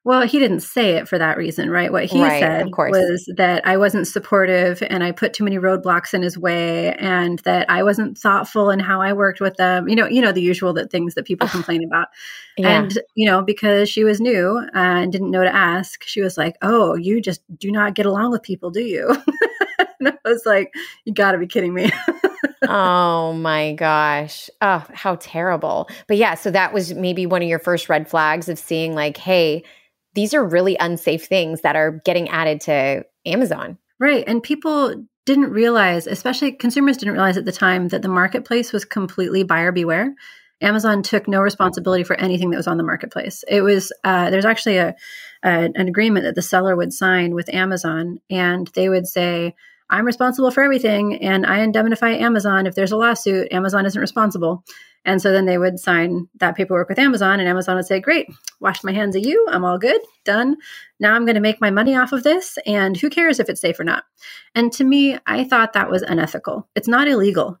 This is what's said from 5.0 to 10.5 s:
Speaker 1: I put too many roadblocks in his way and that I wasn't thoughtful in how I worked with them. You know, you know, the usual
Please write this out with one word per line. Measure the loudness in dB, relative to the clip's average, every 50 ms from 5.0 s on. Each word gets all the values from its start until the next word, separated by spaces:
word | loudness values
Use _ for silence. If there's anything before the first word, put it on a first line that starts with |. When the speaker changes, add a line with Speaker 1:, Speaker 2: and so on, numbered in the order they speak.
| -2
Speaker 1:
I | -2
put | -2 -2 -4 -4 -2
too | -2 -2
many | -2 -2
roadblocks | 0 0 0 0 0 2 2 0 0 0 -2 -4
in | -2
his | -2 -2 -4
way | -2 -2 -2 0 0 0 -2 -2 0 -2 -2 -2
and | -2 -2 0 0 0 0 0 -2 -2
that | 0 0 0 2 2 2
I | 2 2 4
wasn't | 2 2 2 0 -4 -4
thoughtful | -2 2 2 2 2 0 -2 0 2 2 2
in | 2 2
how | 0 0 0 0
I | 0 -2 0
worked | 2 0 0 0 0
with | -2 -2 0
them. | 2 2 2 2 0 0 2
You | 2
know, | 2 2
you | 2 2 2
know, | 4 4
the | 2 2
usual | 2 0